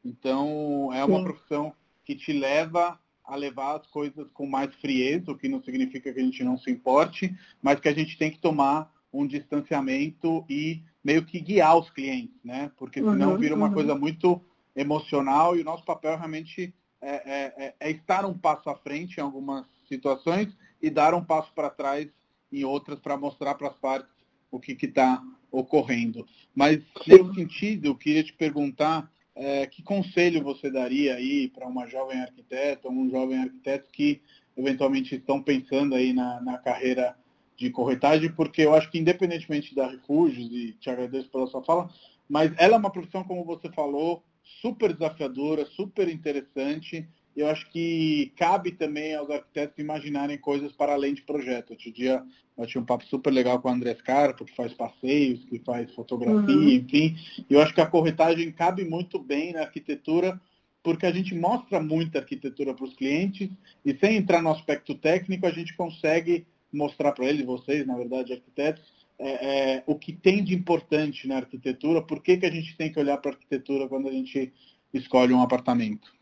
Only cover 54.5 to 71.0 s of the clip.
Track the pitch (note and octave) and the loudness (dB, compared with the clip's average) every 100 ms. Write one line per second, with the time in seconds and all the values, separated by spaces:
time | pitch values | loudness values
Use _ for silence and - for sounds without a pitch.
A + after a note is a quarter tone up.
54.5 | - A#2 - A#2 _ C3 D3 C#3 B2 - | -8 -8 -6 -10 _ 0 2 2 0 -6
55.5 | A#2+ - A#2+ A#2 - A#2+ A#2+ A#2+ G#2+ G3+ | -10 -6 -6 -6 -12 -8 -2 2 4 4
56.5 | C#3+ D3 B2+ B2 D3 D#3+ D#3+ - - - | 6 6 6 4 2 2 0 -14 -18 4
57.5 | C#3+ D#3 - D#3+ E3+ D#3+ D#3+ D#3+ E3+ E3 | 6 6 4 4 4 2 4 4 4 -2
58.5 | D#3 E3+ F#3 F3 E3 F3 F#3 C3 C#3+ E3+ | 0 0 0 -4 -6 -6 -10 -4 -4 -4
59.5 | E3 D3 D3+ - D3 - E3 F#3 F#3 _ | -6 -8 -8 -10 -8 -2 0 0 -4 _
60.5 | _ _ _ E3 E3 F3+ F3 F#3+ F3 F3 | _ _ _ -4 0 0 0 -4 -2 0
61.5 | B3 - F3+ D#3 D#3+ E3 D3+ C3 C3 C3+ | -2 -2 -2 0 0 0 -4 -6 -10 -10
62.5 | - C#3 B2+ C3 - C3+ D3 G3 - G3 | -6 -6 -6 -10 -6 -2 0 -2 -4 -10
63.5 | - _ _ C#3+ C3+ G3+ A3 - E3+ D#3+ | -10 _ _ -4 2 2 2 4 2 2
64.5 | D#3 - C#3+ - D3 D#3 F3+ F3+ F#3 F#3 | -2 -2 -4 -4 -2 2 0 0 -2 -2
65.5 | D#3+ E3 - E3+ E3 D3+ E3 E3 E3+ E3+ | -2 -10 -8 -8 -2 0 2 2 0 -2
66.5 | _ _ D3 C#3+ - D3 C#3 C3 D3 B2+ | _ _ -4 -4 0 0 0 0 0 -2
67.5 | B2 B2 D3 C3 B2 B2 C3 B2 B2 _ | -6 -2 -4 -2 -6 -6 -6 -6 -10 _
68.5 | - D3 D#3 _ _ _ _ C3+ B2+ C3+ | -4 -4 -4 _ _ _ _ -8 -6 -2
69.5 | C#3 C3+ C3 - D3+ - - F#3+ G3 F3 | 0 0 -2 -2 -4 -6 2 2 4 0
70.5 | F3+ F3+ E3 - D3+ | -2 0 -2 2 0